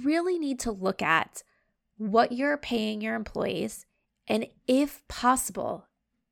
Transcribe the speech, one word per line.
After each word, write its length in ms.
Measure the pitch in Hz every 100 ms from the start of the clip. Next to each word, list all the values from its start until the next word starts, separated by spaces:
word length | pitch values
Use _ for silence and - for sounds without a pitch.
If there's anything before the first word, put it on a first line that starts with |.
really 340 | 262 330 349 349
need 220 | 294 254
to 100 | 233
look 320 | 196 185 -
at 400 | 160 160 - - - _ _ _ _ -
what 340 | 214 220 240
you're 280 | 240 285 294
paying 420 | - 233 214 214
your 160 | 220 226
employees 720 | 214 - - 175 214 - - _ _ _ -
and, 180 | 220 - - -
if 340 | 262 285 - _
possible, 800 | - 247 254 - 190 117 - - _ _ _ _